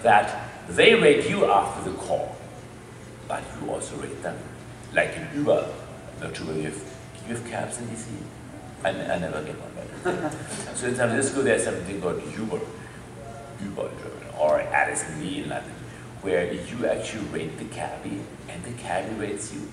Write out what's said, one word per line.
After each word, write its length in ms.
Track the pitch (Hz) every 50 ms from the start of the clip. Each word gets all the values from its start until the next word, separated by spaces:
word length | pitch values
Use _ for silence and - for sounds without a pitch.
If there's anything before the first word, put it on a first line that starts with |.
| -
that 460 | 117 107 104 107 - - - - - - - - -
they 240 | 170 - 170 214 226
rate 360 | - 165 151 143 - - -
you 160 | - 202 -
after 440 | - 101 98 - - - - - -
the 60 | -
call, 380 | - - - - - - - - - - - - - - - - - - - - - - - - - -
but 140 | - - - - - - -
you 100 | - -
also 240 | - - - - -
rate 240 | - - - - -
them. 160 | - 87 82 - - - - - - - - - - - -
Like 220 | - - - -
in 120 | 160 156 156 -
Uber, 320 | 147 147 - - - - - - - - - - - - - - -
not 160 | 80 80 -
sure 120 | - 85
whether 120 | 78 78 78
you 60 | 76
have, 180 | 76 78 - - - - - - - - - -
you 80 | - 117
have 120 | 117 - -
cabs 300 | 113 101 - - - -
in 80 | 120
D 80 | 117 117
C? 140 | - - - - - - - - - - - - - - - - - -
I, 60 | 95
I 300 | 92 - - - - 87
never 240 | - 80 76 76 76
get 120 | 76 78 -
one, 120 | - - -
but 120 | - - - - - -
<laughs> 720 | 359 359 359 339 302 - - - - - - - - 120
so 120 | - 127
in 80 | 127 120
San 140 | - 123 117
Francisco 320 | 117 131 139 135 131 139 135
there's 200 | 131 113 - -
something 380 | - - - 87 90 101 95
called 200 | 87 87 - - - - -
Uber, 220 | - 110 107 - - - - - - - - - - - - - - - - - - - - - - -
Uber 260 | - - 58 60 -
in 80 | -
German, 360 | - - - - - - - - 73
or 200 | 76 76 76 73
Addison 600 | - - - 71 71 71 73 71 - 80 80 76
Lee 220 | - - - - -
in 60 | -
London, 240 | 73 - - - - - - - - - - - - -
where 300 | - 95 92 90 87 -
you 340 | - - - - - - -
actually 380 | - - - - - - 107 -
rate 320 | 73 71 80 82 80 - 78
the 60 | 80
cabbie 560 | - - - 76 76 80 - - - 76 73 - - - - - -
and 140 | - 85 90
the 80 | 120 120 -
cabbie 320 | - - 87 92 - - 113
rates 380 | - 107 101 - - - - -
you. 140 | - - -